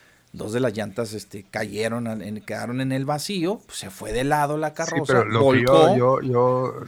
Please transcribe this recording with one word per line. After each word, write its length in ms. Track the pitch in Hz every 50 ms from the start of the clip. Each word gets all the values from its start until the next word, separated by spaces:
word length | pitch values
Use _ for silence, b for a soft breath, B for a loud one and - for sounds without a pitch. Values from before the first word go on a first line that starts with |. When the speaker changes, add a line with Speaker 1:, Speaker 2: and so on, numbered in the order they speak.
| b b b b b b
Speaker 1:
Dos 220 | b - 90 107 107
de 80 | 123
las 140 | 127 123 104
llantas, 400 | 107 104 104 95 - 120 107 107
este, 300 | 107 - - - 101 95
cayeron, 600 | _ - 107 110 104 101 104 107 113 113 120 120
al, 140 | 113 110 110
en, 220 | 90 104 107 107 101
quedaron 400 | - 107 107 110 113 120 127 131
en 100 | 131 131
el 140 | 131 135
vacío, 560 | 135 147 151 147 - 208 190 160 175 208 233 -
pues, 140 | - - -
se 100 | - 98
fue 240 | - - - 107 110
de 120 | 120 127
lado 340 | 143 147 151 147 143 151 156
la 100 | 156 151
Speaker 2:
Sí, 60 | 147
Speaker 1:
carroza, 320 | - 165 165 165 170 151
Speaker 2:
pero 180 | 135 135 123 113
lo 280 | 110 107 113 135 135 131
que 100 | 131 120
yo, 100 | 127 135
Speaker 1:
volcó. 240 | - - - 123
Speaker 2:
yo, 240 | 127 120 123 131 -
yo 540 | - 131 123 120 123 127 127 127 127 123 - 123 127